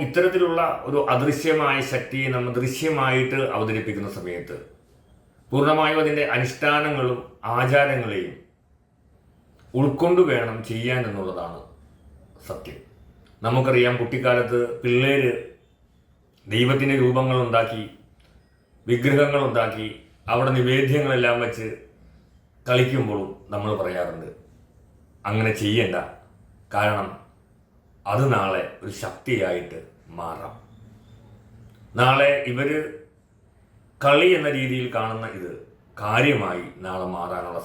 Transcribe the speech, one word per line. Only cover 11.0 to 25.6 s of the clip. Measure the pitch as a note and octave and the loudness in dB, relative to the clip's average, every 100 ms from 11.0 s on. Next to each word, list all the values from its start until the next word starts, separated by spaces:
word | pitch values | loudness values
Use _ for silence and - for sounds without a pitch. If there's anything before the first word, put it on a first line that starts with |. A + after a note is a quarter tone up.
| A2 | -2
എന്നുള്ളതാണ് | G2+ F#2+ F2 E2+ E2+ - - - - - - - - - | -4 -6 -8 -10 -12 -18 -20 -20 -20 -20 -20 -20 -20 -14
സത്യം. | C#3+ - - - - - - - _ A2 | -14 -12 -18 -20 -20 -20 -20 -20 _ 0
നമുക്കറിയാം, | C3 C3 B2+ B2 B2 | 2 4 4 4 2
കുട്ടിക്കാലത്ത് | A#2 C3 B2 A#2+ A#2 A#2+ A#2+ - | -2 0 2 2 2 0 -2 -2
പിള്ളേര് | B2 A#2+ C3+ C#3 C3 - - - _ _ _ _ _ _ _ _ - | 0 2 4 2 2 -2 -8 -20 _ _ _ _ _ _ _ _ -6
ദൈവത്തിൻ്റെ | A2 B2 C#3 C#3 C3+ | 0 2 2 2 4
രൂപങ്ങളുണ്ടാക്കി | B2 B2+ C3 B2+ A#2+ A#2 A2+ A2+ G#2+ - _ _ _ _ _ _ _ _ - | 4 2 2 0 2 2 0 -4 -10 -14 _ _ _ _ _ _ _ _ -2
വിഗ്രഹങ്ങളുണ്ടാക്കി | A#2+ C3 C#3 C#3+ C#3+ A2+ A2+ A2 A2 A2 - - _ - | 0 4 4 4 2 0 0 -2 -4 -10 -12 -20 _ -4
അവിടെ | A#2 C3 B2+ | 0 2 2
നിവേദ്യങ്ങളെല്ലാം | B2 C3 C3+ D3 C#3 B2+ A#2+ A#2+ | 2 2 2 2 2 2 2 2
വച്ച് | A#2 A#2 A2 - - _ - - _ _ _ _ - | -2 -4 -10 -10 -18 _ -20 -20 _ _ _ _ 0
കളിക്കുമ്പോഴും | B2 B2+ C3 A2 G#2 F#2+ - - | 2 2 2 -2 -4 -6 -12 -10
നമ്മൾ | G2+ G#2 G2+ | -6 -4 -2
പറയാറുണ്ട്, | F2+ F#2 F2 E2 D#2 - - - _ _ _ _ _ _ G2+ | -2 -4 -6 -8 -14 -18 -20 -20 _ _ _ _ _ _ -4
"അങ്ങനെ | G#2+ A2 G#2+ | 0 0 0